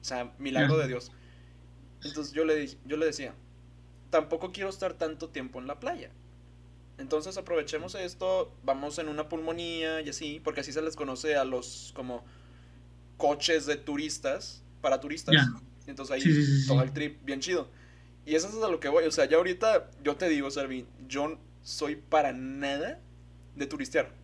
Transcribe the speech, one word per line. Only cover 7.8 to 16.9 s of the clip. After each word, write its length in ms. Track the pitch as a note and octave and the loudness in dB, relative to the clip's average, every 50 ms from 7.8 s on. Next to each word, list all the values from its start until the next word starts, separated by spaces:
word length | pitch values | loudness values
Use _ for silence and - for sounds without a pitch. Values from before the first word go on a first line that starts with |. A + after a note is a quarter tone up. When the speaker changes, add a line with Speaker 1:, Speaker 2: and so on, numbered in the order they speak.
| D#3 F#3 F#3 | -6 -6 -8
Speaker 1:
esto, 580 | G3+ F#3 F3 - - F#3 F#3 F#3+ F#3 E3+ - - - - | -6 -8 -8 -6 -4 0 2 2 2 0 -2 -6 -10 -2
vamos 360 | C3+ C3+ C3+ C#3 D3 D3+ F3 | -2 -2 0 -2 -6 -4 -4
en 80 | E3 D#3 | -4 -4
una 180 | D3 D3+ D3+ D3+ | -4 -4 -4 -4
pulmonía 720 | E3 D#3+ D#3+ D#3+ E3 E3+ E3+ E3+ E3 E3 D#3+ D#3+ D#3+ D#3+ | -4 -4 -4 -4 -4 -4 -4 -4 -4 -2 -2 -2 -2 -2
y 80 | D#3 D3 | -4 -6
así", 320 | C#3+ - E3 D3+ D3 E3 - | -8 -6 -8 -8 -8 -4 -4
porque 180 | D#3 D3+ - | -4 -4 -4
así 100 | C3+ - C3 | -6 -4 -4
se 80 | D3+ | -2
les 140 | D#3 D#3+ D#3 | -2 -2 -4
conoce 400 | - D3+ C3+ C3 B2+ - D#3 D3+ C#3+ | -4 -6 -6 -6 -4 0 2 2 4
a 60 | C3+ | 2
los 460 | C3 C3 B2 B2 - - - - - - | 2 0 -4 -4 -6 -12 -12 -14 -14 -12
como 280 | - C3 B2 B2 A#2+ - - - - - - - - - - - - - - - - - - - - | -10 -8 -8 -8 -10 -10 -14 -20 -20 -20 -20 -20 -20 -20 -20 -20 -20 -20 -20 -20 -20 -20 -20 -10 2
coches 480 | - C#3+ D3 D3 - - E3 D#3+ C#3 | 2 2 4 4 2 2 2 2 2
de 100 | C#3+ D3 C#3+ | 0 -2 -2
turistas, 840 | - D3+ D3 C#3+ D#3 D3+ D3 - - C#3 C3+ C#3+ - - - - - - - - | -2 -4 -2 -2 -2 -4 -6 -4 -2 -2 -2 -2 -6 -12 -16 -18 -20 -20 -20 -2
para 180 | - C#3+ C3+ C3 | 2 2 2 2
turistas. 340 | - D3 D3 D#3+ - - D3+ | 2 -4 -8 -6 4 6 8
Speaker 2:
Ya. 100 | D3+ C3+ B2 A#2 - - - - - - - | 8 8 6 2 -4 -12 -18 -20 -20 -16 -14
Speaker 1:
Y 20 | |
entonces 240 | C#3 C#3 C3+ C3 C3+ | -12 -10 -6 -4 -4
ahí 80 | C3 | 2
Speaker 2:
Sí, 120 | - E3+ D#3 | 6 6 6
sí, 280 | D3 D3 C#3 C#3 C#3 | 6 6 6 6 4
sí, 60 | C3+ C3 | 6 6
Speaker 1:
todo 120 | C3+ C3+ | 4 4
Speaker 2:
sí. 60 | C3 | 4
Speaker 1:
el 60 | B2+ | 2